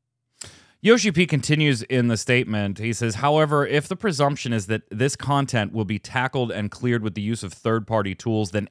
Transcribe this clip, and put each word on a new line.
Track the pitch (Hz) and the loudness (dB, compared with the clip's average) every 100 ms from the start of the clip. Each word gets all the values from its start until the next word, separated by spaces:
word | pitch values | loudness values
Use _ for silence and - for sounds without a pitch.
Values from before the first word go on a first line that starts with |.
| _ _ _ _ - - _ _ | _ _ _ _ -20 -20 _ _
Yoshi | 196 233 202 | 4 6 4
P | 160 180 | 2 2
continues | 147 - 151 151 120 | 2 2 2 4 2
in | - 127 120 | 0 2 2
the | 110 | 2
statement. | - 123 113 107 101 98 | 2 2 2 -2 -2 -2
He | 113 | -4
says, | 113 117 - | -2 -2 0
"However, | 143 151 151 147 139 | 2 2 4 2 2
if | 147 147 | 0 -2
the | 185 | -4
presumption | 214 139 143 143 123 | -2 0 0 0 -2
is | 113 95 | -2 0
that | 110 - | -4 -4
this | 107 127 - | -2 -2 -2
content | - 143 139 120 101 | 0 0 2 0 0
will | 107 98 | -2 -4
be | 104 | -4
tackled | - 127 131 139 120 | -4 -4 -2 -2 -4
and | 95 104 | -4 -6
cleared | - 123 120 | -4 -2 -2
with | 107 98 | -2 -4
the | |
use | 104 117 | -4 -4
of | 98 | -8
third-party | - 117 113 104 113 98 92 | -6 -2 -2 0 -2 -2 -4
tools, | 117 110 104 | -2 -2 0
then | 107 101 | -2 -4